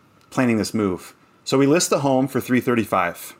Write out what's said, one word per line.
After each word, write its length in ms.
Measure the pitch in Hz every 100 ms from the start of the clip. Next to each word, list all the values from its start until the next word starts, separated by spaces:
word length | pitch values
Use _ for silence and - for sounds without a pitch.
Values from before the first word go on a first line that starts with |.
| _ _ _
planning 260 | - 123 110
this 160 | 95
move. 400 | 110 101 85 - - _ _ -
So 120 | 139
we 100 | 139
list 220 | 170 -
the 100 | 185
home 280 | 139 131 135
for 140 | 123
three 180 | - 123
thirty-five. 720 | 123 120 101 98 87 - -